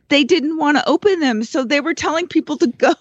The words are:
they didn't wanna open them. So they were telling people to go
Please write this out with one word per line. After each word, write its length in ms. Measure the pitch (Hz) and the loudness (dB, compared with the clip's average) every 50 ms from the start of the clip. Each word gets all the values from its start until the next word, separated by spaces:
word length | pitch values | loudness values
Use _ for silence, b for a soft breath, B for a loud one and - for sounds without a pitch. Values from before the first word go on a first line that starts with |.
| _ - | _ 0
they 140 | 294 277 262 | 2 2 4
didn't 340 | 240 359 320 254 311 320 | 4 2 0 0 -2 -4
wanna 260 | 320 302 285 294 247 - | -2 0 2 2 2 2
open 340 | - 294 - - 415 381 339 | 2 0 2 2 2 0 2
them. 240 | 302 262 226 214 226 | 0 0 0 -2 -4
So 200 | - - 302 262 | -4 -4 -4 -2
they 160 | 214 294 285 | 0 -2 -2
were 140 | 262 330 - | -2 -2 -4
telling 320 | - - 349 302 330 359 | -4 -4 -4 -2 -4 -4
people 300 | - - 320 - - 302 - | -2 -2 -2 -2 -2 -2 -2
to 80 | 330 | -2
go 260 | 240 - - - 247 320 - | -2 0 0 0 0 0 0